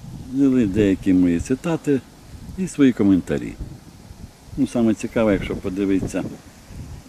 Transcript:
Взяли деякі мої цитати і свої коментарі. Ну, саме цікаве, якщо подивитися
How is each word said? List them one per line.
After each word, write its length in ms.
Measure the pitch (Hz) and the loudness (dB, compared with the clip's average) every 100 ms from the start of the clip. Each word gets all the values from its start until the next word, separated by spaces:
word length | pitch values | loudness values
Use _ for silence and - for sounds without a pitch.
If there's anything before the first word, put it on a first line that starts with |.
| - - - | -16 -14 -6
Взяли 320 | 131 139 127 104 | 0 2 4 2
деякі 480 | 101 101 92 98 | 2 2 2 2
мої 260 | 90 90 85 | 4 4 2
цитати 640 | - 131 175 160 151 135 - - - - - - | -2 -4 -2 -2 0 -2 -2 -20 -20 -18 -14 -8
і 100 | 185 | -4
свої 260 | - 135 | 4 4
коментарі. 600 | 113 101 92 - 71 57 - - - - - - - - - - - | 4 4 4 2 -4 -4 -10 -14 -16 -20 -20 -20 -20 -20 -20 -10 -4
Ну, 100 | 127 | -2
саме 260 | 123 113 | 0 0
цікаве, 400 | 101 117 120 110 | 0 -2 0 2
якщо 220 | 95 - 90 | 2 -2 -6
подивитися 680 | 98 92 98 95 - 92 - - - - - - - - | -6 -2 0 0 0 -4 -6 -10 -18 -20 -20 -16 -16 -16